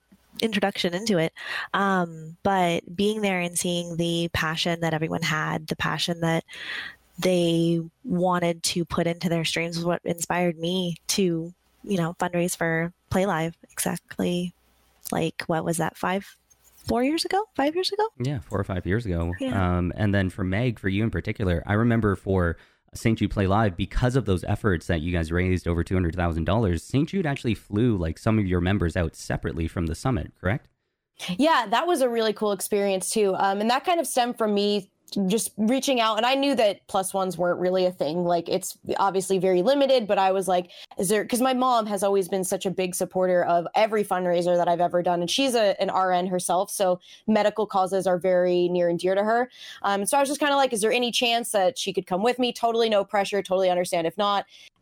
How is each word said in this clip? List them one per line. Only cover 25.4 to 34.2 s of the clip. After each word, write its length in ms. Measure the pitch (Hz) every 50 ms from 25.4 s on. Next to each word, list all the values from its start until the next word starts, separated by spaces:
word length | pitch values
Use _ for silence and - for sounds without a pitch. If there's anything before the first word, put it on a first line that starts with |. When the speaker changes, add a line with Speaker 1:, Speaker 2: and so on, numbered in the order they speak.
| 90 92 92 85 -
Speaker 2:
over 160 | 87 85 85 82
two 100 | - 95
hundred 220 | 90 90 82 82
thousand 300 | 90 87 85 80 82 78
dollars, 360 | 82 98 120 113 90 87 80
Saint 280 | - - - 135 160 -
Jude 180 | - 196 175
actually 260 | 143 139 - - 123 98
flew, 420 | - - - 101 104 123 123 107
like, 220 | 92 85 80 78
some 220 | - - 110 110 110
of 80 | 101
your 120 | 90 92 87
members 380 | 87 90 101 95 90 82 -
out 180 | 92 85 78 -
separately 520 | - - - 65 - - 82 - 82 82
from 180 | 80 - 98 85
the 80 | 78 82
summit, 380 | - - 131 123 85 73 71 _ -
correct? 260 | - 90 - - _ _ _ _ _ _ _ _ _ _ _ - - - 180
Speaker 3:
Yeah, 300 | 185 277 330 320 254 - -
that 160 | 226 240 330
was 160 | 349 359 254
a 80 | 269 240
really 240 | 233 226 220 220 208
cool 200 | - 214 208 202
experience 580 | 196 - - 214 202 202 202 190 190 185 -
too. 240 | - 226 208 190 185
Um, 240 | - 190 196 196 202
and 80 | 214 226
that 160 | 247 285 -
kind 140 | 370 349 339
of 80 | 269
stemmed 320 | - - 254